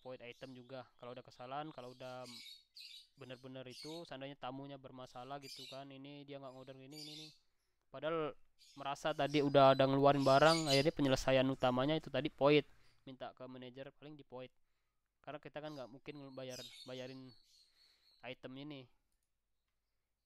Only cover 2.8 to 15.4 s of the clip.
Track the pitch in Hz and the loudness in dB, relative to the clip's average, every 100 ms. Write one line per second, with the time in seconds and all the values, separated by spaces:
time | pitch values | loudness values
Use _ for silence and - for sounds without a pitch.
2.8 | - - _ _ 127 127 131 131 127 123 | -20 -20 _ _ -16 -16 -14 -14 -14 -14
3.8 | 151 165 170 135 139 143 127 135 139 139 | -12 -12 -12 -12 -12 -10 -10 -10 -12 -16
4.8 | 127 127 127 123 127 143 139 - 127 135 | -18 -18 -16 -16 -12 -14 -14 -16 -16 -14
5.8 | 139 135 139 143 139 139 135 131 131 131 | -14 -16 -16 -16 -14 -14 -14 -16 -18 -18
6.8 | 131 151 151 151 156 _ _ _ _ _ | -18 -16 -14 -16 -18 _ _ _ _ _
7.8 | _ 135 147 165 151 - - _ _ 139 | _ -8 -4 -2 -4 -8 -20 _ _ -10
8.8 | 135 143 160 151 139 147 143 139 135 135 | -8 -4 -2 0 2 4 6 8 8 8
9.8 | 135 139 139 143 135 135 151 165 156 139 | 6 8 6 8 6 8 8 6 4 4
10.8 | 151 - 143 131 - 131 131 131 127 127 | 4 2 2 2 4 4 4 2 2 2
11.8 | 139 160 143 131 151 - 139 151 - - | 0 0 -2 -4 -4 4 6 6 4 -14
12.8 | _ _ 135 127 120 - 127 127 127 127 | _ _ -20 -14 -14 -14 -16 -14 -16 -16
13.8 | 139 _ 143 151 131 123 127 _ _ _ | -18 _ -20 -20 -18 -16 -16 _ _ _
14.8 | _ _ _ _ - 147 | _ _ _ _ -16 -14